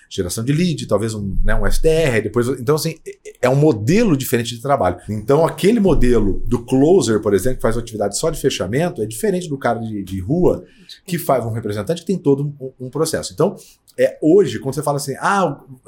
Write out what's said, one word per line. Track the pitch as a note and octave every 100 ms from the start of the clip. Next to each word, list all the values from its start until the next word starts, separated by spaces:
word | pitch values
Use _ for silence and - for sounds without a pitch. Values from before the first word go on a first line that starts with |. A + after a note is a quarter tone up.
| _
geração | - F2 A2+
de | A#2
lead, | D3 F3+ D#3 -
talvez | G2+ A2+
um, | A2 G2 F#2+
né, | G2
um | G#2 G2
S | -
D | D#3+
R, | D#3+ D#3+ A2+
depois, | G#2 A#2+ A#2+
então, | C3+ A#2+ D3+
assim, | D#3 D#3 -
é, | - - -
é | B2
um | C#3
modelo | D3+ A#2 G#2+ G3 A#3 C#3
diferente | A#2+ A#2 A2+
de | A#2
trabalho. | C3+ C#3 F2+ - -
Então, | G#2+ G2 C#3+
aquele | D#3+ - F3+ A#3+
modelo | G3 C3+ B2 A#2 G2+ - G#2+
do | A#2+
closer, | A#2 C3 D3 F#3 A2+ G#2+
por | G#2+
exemplo, | G2 A2 G#2
que |
faz | A2+ A2+
uma |
atividade | A#2 G#2+ G#2 -
só | D#3+
de | -
fechamento, | C#3+ - F#2 A#2+ F3 -
é | A2
diferente | A2+ A3 F3+ F3
do | C#3
cara | B2+ A2+
de, | A2 G#2
de | F#2 F#2+
rua, | F2+ E3 D#3+ - - _ - -
que | - E3+
faz | - C3
um | A2+
representante | A2+ G#2 G#2 G2+ E3+
que | -
tem | F#3
todo | D3 C#3 D3 C#3+
um, | C3 - B2+
um |
processo. | C#3+ D#3+ F2 D#2
Então, | F2+ E3+ G3 - _ _ -
é, | B2+ -
hoje, | D3+ F#3 E3 G#2+
quando | C3+ C3
você |
fala | D3 C#3+
assim, | C#3+ C3
"Ah, | E3 G3+ F3+ C#3 - C3